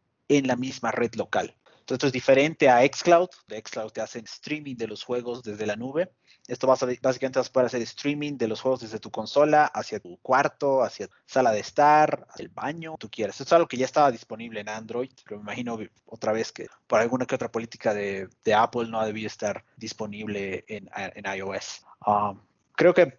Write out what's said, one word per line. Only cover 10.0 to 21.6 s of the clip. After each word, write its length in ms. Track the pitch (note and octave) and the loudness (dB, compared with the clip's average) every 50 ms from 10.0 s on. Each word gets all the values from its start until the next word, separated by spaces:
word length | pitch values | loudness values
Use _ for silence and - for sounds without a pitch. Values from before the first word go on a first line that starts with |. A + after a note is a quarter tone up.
tu 180 | - F2 F2 - | -10 -12 -18 -8
cuarto, 640 | - - B2+ C3+ C#3+ D3+ - - C#3+ C#3 C3+ C3 | -2 2 2 4 2 2 -2 -2 0 2 2 2
hacia 240 | A#2 G#2 - - G2 | 2 0 -2 -8 -14
tu 80 | - _ _ _ | -14 _ _ _
sala 260 | - - C3 B2+ A#2 | -2 0 2 4 4
de 80 | A2 G#2 | 2 0
estar, 640 | - - - D3+ D3 D3 D3+ D#3 D#3 - - - - _ | -2 -2 2 4 6 8 8 8 6 4 2 -4 -8 _
hacia 120 | - - | -16 -16
el 60 | - - | -14 -14
baño, 480 | - - A#2 C#3 D#3+ E3 D#3+ D#3+ D#3+ - | -10 -8 -6 -6 -6 -8 -10 -12 -14 -14
tú 100 | - G#2+ | -14 -12
quieras. 280 | - - G#2+ G2+ - | -6 -6 -6 -6 -6
Esto 80 | - C3+ | -6 0
es 80 | - | 4
algo 160 | E3+ E3+ E3 - | 4 4 4 4
que 80 | C3 | -2
ya 80 | B2 C3 | -4 -2
estaba 260 | - - D3+ D3 C#3 | 0 2 4 4 4
disponible 480 | A#2 - - - A2+ A2 A#2 A#2 A2 G#2+ | 2 -2 -8 -16 -14 -14 -14 -12 -12 -10
en 100 | G#2 G#2+ | -10 -8
Android, 420 | G#2+ A2 A2+ A2 A#2 A#2+ C3 C3+ _ _ | -10 -10 -10 -8 -6 -6 -6 -8 _ _
pero 140 | _ - G#2+ | _ -16 -16
me 80 | G#2 G#2 | -12 -10
imagino 340 | - - B2 B2 A#2+ A#2 A2 | -10 -8 -8 -6 -6 -6 -8
que 140 | G#2+ - _ _ _ | -8 -12 _ _ _
otra 260 | - A2 - - A2 | -20 -12 -6 -2 -2
vez 180 | G#2+ A2+ A2 - | 0 0 -2 -4
que 160 | - - - - _ _ _ - | -8 -14 -16 -16 _ _ _ 2
por 100 | A#2+ G#2+ | 2 2
alguna 280 | A2+ A#2 B2+ B2+ B2+ | 2 2 0 -2 -2
que 100 | - C#3 | -2 -2
otra 160 | B2 A#2+ A2+ | -4 -4 -4
política 420 | - A#2 A#2 A2+ - - - A2+ G#2 | -6 -6 -6 -8 -8 -4 -2 0 0
de, 340 | G#2 G2+ G2+ G2 G2 G2 - _ _ - | 0 -2 -4 -4 -6 -8 -12 _ _ 0
de 100 | A2+ G#2 | 2 4
Apple 340 | G#2+ A#2 A2+ - A#2+ A2+ A2+ | 4 4 2 0 -2 -4 -4
no 100 | A2+ A2 | -2 -4
ha 80 | A2 | -2
debido 220 | G#2+ G#2 A2 G#2+ G#2 | -2 -4 -6 -8 -10
estar 360 | - - G#2+ G#2 G2 - _ _ _ | -8 -6 -6 -6 -6 -6 _ _ _
disponible 880 | - A2+ A2 - - A2 G#2 G#2 G#2 G#2+ G#2 G2+ G2+ G2 F#2+ F#2 - - | -16 -14 -12 -10 -10 -10 -10 -10 -10 -8 -6 -6 -6 -6 -6 -8 -8 -10
en, 240 | - G#2+ G2+ G2 - - | -10 -12 -14 -12 -12 -12
en 400 | G2+ G2 F2+ - G#2 G2+ G2 G2 | -10 -10 -10 -10 -10 -8 -8 -8
I 60 | F#2+ | -6
O 120 | G2 F#2+ F#2 | -6 -6 -8
S. 280 | F#2+ | -8